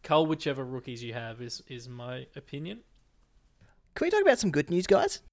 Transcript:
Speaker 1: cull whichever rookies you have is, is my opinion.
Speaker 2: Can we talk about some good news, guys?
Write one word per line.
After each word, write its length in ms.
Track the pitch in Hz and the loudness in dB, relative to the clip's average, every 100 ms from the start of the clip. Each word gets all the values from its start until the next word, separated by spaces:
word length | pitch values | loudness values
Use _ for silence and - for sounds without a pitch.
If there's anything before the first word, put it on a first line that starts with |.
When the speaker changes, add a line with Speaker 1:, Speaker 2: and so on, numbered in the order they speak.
Speaker 1:
cull 220 | - 156 156 | 4 4 4
whichever 400 | 156 151 135 127 | 0 -2 -4 -6
rookies 360 | 131 131 120 | -8 -10 -10
you 120 | 117 | -10
have 280 | 117 113 113 | -8 -10 -12
is, 220 | 120 - - | -12 -12 -14
is 180 | 123 123 | -16 -14
my 380 | 120 120 127 131 139 | -14 -10 -12 -12 -18
opinion. 440 | - 143 160 226 _ _ _ _ _ _ _ _ - _ _ - | -14 -12 -10 -14 _ _ _ _ _ _ _ _ -20 _ _ -2
Speaker 2:
Can 120 | 330 | 2
we 20 | |
talk 100 | 415 | 6
about 160 | 381 - | 6 6
some 120 | 202 | 2
good 180 | 143 147 | 0 0
news, 160 | 175 185 | -2 4
guys? 360 | 202 392 - - | 4 4 -2 -14